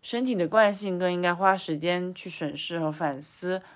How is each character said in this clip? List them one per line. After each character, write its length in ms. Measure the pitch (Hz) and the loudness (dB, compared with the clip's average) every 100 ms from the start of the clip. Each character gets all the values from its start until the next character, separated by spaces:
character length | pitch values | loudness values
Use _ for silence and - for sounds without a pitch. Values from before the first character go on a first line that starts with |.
身 220 | - 233 | -4 -2
体 100 | 254 | 0
的 140 | 214 165 | 2 4
惯 260 | 220 208 | 6 6
性 240 | 202 202 180 | 4 -4 0
更 140 | 180 | 0
应 100 | 180 | 2
该 100 | 180 | 0
花 240 | 170 190 190 | 4 4 2
时 200 | - 151 | 0 -2
间 360 | 170 180 180 | 0 0 -2
去 160 | 180 185 | -8 -12
审 280 | - 151 147 | -6 -6 -6
视 240 | - 170 | -6 -2
和 100 | 156 | -2
反 320 | 151 160 135 | -2 -4 -4
思。 400 | 147 - 180 185 - | -10 -8 -4 -6 -8